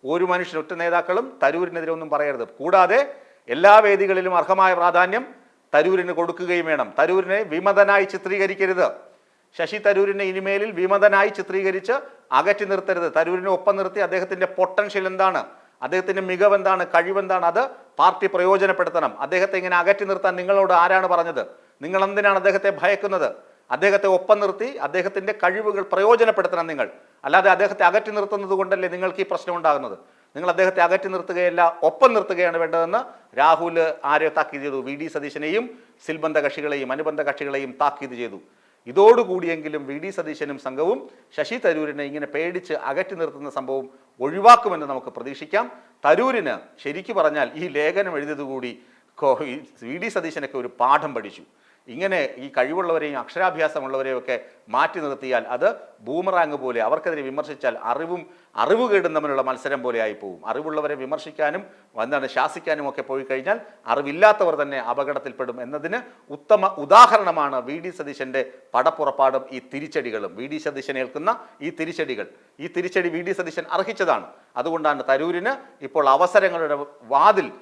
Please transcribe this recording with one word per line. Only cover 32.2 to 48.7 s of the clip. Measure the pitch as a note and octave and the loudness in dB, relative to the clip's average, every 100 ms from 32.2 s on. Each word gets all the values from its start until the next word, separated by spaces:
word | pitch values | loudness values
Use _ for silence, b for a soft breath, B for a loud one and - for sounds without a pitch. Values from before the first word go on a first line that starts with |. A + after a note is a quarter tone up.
| - F3 F3+ E3 | -2 0 0 0
വേണ്ടതെന്ന് | E3 E3 E3 G#3+ C4 B B A2 | -2 -2 -2 -4 -6 B B 2
രാഹുൽ | D3 D#3 E3+ E3 D#3+ D3+ C#3+ | 4 4 2 0 -2 -2 0
ആരെ | D3+ D#3 | 0 2
താക്കീത് | D3+ D3+ C#3+ | 0 -4 -4
ചെയ്തു? | C#3+ C3+ | -6 -6
വി | C3 C#3+ | -8 -10
ഡി | D#3+ | -8
സതീശനെയും | D#3 C#3+ D3 D3+ G3+ B3 B B B - | -8 -8 -8 -4 -4 -4 B B B -10
സിൽബന്ധ | D#3+ D#3 D#3 | -6 -2 0
കക്ഷികളെയും | C#3+ C#3 D3 C#3+ C3 | -2 -4 -6 -6 -6
അനുബന്ധ | C3+ D#3 D3+ | -4 -4 -4
കക്ഷികളെയും | C#3+ C#3 C#3+ C#3 C3+ B2 | -4 -4 -6 -6 -8 -2
താക്കീത് | D3 C#3+ C#3 B2 | -2 -2 -12 -10
ചെയ്തു. | A#2 G2 _ b b b - | -10 -10 _ b b b -6
ഇതോടുകൂടിയെങ്കിലും | C#3 G#3+ A#3+ G3 F#3 E3+ E3 D3+ D3+ C3+ | 6 8 8 4 -2 -4 -6 -6 -8 -8
വി | C#3+ | -10
ഡി | F3 | -10
സതീശനും | F#3+ D#3 D3+ C#3+ C#3 | -10 -10 -8 -8 -8
സംഘവും | C3+ C3 E3 B3+ - B B - | -10 -4 -2 -2 -6 B B -8
ശശി | D3 A#3+ G3 | -6 -2 -2
തരൂരിനെ | D#3 D3+ C#3+ | 0 -4 -6
ഇങ്ങനെ | C#3+ D3 D3 | -10 -8 -8
പേടിച്ച് | C#3+ E3 F3+ F3+ | -6 -6 -6 -8
അകറ്റി | D3+ - C#3 F#3 F#3 | -6 -4 -4 -6 -6
നിർത്തുന്ന | D#3+ C#3+ C#3+ | -8 -8 -10
സംഭവം | C3+ C3 C3 C3+ b b _ | -10 -6 -6 -6 b b _
ഒഴിവാക്കുമെന്ന് | C3 F3 G#3 A#3 A3 E3+ C#3+ | -6 6 10 10 8 -4 -6
നമുക്ക് | C3+ B2 | -8 -10
പ്രതീക്ഷിക്കാം. | - B2 C3+ D3+ G3 B3 B B B C#3+ | -12 -14 -14 -2 -2 -2 B B B 4
തരൂരിന് | E3+ B3+ A#3+ D#3 G2+ - _ | 4 4 0 -2 -6 -10 _
ശരിക്കു | C#3+ D#3 F#3 | -10 -10 -6
പറഞ്ഞാൽ | F#3+ D#3 D3 B2+ | 0 0 2 -4
ഈ | D3+ F3+ | -4 -6
ലേഖനം | C#3+ D3+ F3+ F#3+ D#3 | -2 0 0 -2 -4
എഴുതിയതുകൂടി | C#3+ D3 C#3+ C3+ B2 | -6 -8 -8 -8 -8